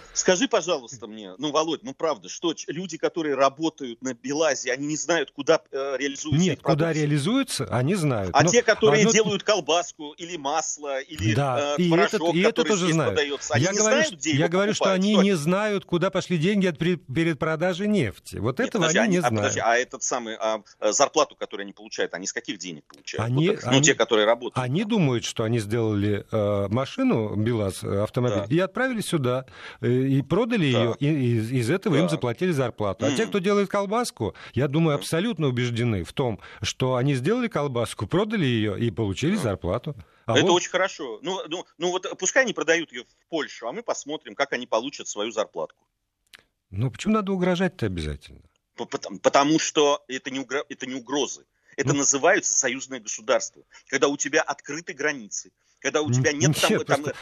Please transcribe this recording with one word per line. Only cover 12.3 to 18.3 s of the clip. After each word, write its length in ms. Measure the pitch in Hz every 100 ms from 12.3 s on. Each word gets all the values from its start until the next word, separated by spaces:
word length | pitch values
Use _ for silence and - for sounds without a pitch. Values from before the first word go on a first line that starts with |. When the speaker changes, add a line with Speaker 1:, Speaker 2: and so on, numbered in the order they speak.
| 165
Speaker 2:
и 40 |
это 100 | 214
Speaker 1:
который 180 | 226 220
Speaker 2:
тоже 140 | 202 180
Speaker 1:
здесь 100 | 160
Speaker 2:
знают. 200 | 117 98
Speaker 1:
продается, 380 | 143 143 -
они 100 | 113 170
Speaker 2:
Я 60 |
Speaker 1:
не 60 | 208
Speaker 2:
говорю, 140 | 214 277
Speaker 1:
знают, 120 | 311
Speaker 2:
что, 80 | 165
Speaker 1:
где 140 | 160
Speaker 2:
я 60 | 143
Speaker 1:
его 100 | 170
Speaker 2:
говорю, 260 | 180 208
что 100 | - 143
Speaker 1:
покупают? 180 | 185
Speaker 2:
они 100 | 202
Speaker 1:
Что? 100 | 202
Speaker 2:
не 100 | 196 180
знают, 500 | 151 190 214 196 -
куда 240 | 175 185
пошли 280 | 185 - 175
деньги 300 | 180 208 185
от 100 | 151
пре-, 180 | 165 175
перепродажи 880 | - 127 165 160 160 156 180 175 208
нефти. 480 | 208 110 - -